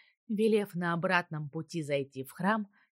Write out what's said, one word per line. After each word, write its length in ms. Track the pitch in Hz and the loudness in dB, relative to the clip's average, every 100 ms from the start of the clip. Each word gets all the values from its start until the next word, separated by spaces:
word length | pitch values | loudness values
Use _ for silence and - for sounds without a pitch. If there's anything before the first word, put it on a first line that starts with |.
| _ _ - | _ _ -6
велев 460 | 208 220 214 202 | 2 4 4 2
на 180 | 175 175 | -2 -2
обратном 560 | 170 185 180 175 151 151 | 0 2 2 2 -6 -6
пути 340 | 160 156 165 | -8 -6 -6
зайти 420 | 143 143 139 131 | -2 -2 -2 -8
в 80 | 131 | -10
храм – 360 | - 185 220 202 _ _ | -2 0 0 -2 _ _